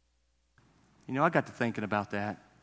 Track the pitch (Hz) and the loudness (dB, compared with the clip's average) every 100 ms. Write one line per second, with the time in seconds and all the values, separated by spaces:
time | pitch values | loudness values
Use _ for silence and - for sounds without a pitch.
0 | _ _ _ _ _ _ _ _ _ _ | _ _ _ _ _ _ _ _ _ _
1 | - 131 165 160 131 - 117 110 104 104 | -6 2 4 4 0 -2 -2 -2 -2 -2
2 | 98 104 104 95 - _ | -2 -4 -4 -6 -14 _